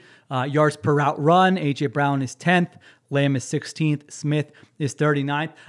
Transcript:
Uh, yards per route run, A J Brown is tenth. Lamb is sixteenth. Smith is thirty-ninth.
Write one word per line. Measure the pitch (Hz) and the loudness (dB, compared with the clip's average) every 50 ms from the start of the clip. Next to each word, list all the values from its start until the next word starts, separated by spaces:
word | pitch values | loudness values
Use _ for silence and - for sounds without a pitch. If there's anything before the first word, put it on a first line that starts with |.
| - - - _ _ _ | -10 -18 -20 _ _ _
Uh, | 139 127 123 147 | -4 -4 -4 0
yards | 135 151 151 151 143 - | 2 2 2 2 2 0
per | - 160 147 | -2 0 2
route | 143 147 139 156 - | 2 2 0 0 0
run, | 143 156 170 185 185 185 185 180 | 2 4 4 6 6 4 2 2
A | 156 143 139 | 0 -2 -2
J | - 147 139 | -2 -4 -4
Brown | - 143 143 143 143 139 | -2 0 0 0 0 -2
is | 135 120 - | -4 -6 -8
tenth. | - - 175 180 180 175 - - - - - - _ _ _ | -4 0 2 2 2 2 0 -4 -12 -20 -20 -20 _ _ _
Lamb | 139 139 143 139 139 | -2 0 2 2 0
is | 127 - | -2 -4
sixteenth. | - - 147 - - - - 160 156 147 143 - - | -4 -6 -6 -6 -8 -6 -2 0 0 0 -2 -4 -12
Smith | - - - 147 147 151 143 - - - - _ _ - | -14 -8 -4 -2 -2 -2 -2 -6 -10 -20 -20 _ _ -8
is | 156 135 - | -6 -6 -2
thirty-ninth. | - 151 151 147 143 139 143 143 147 156 156 - - - | 0 0 0 2 0 -2 -2 -2 -4 -4 -6 -8 -14 -20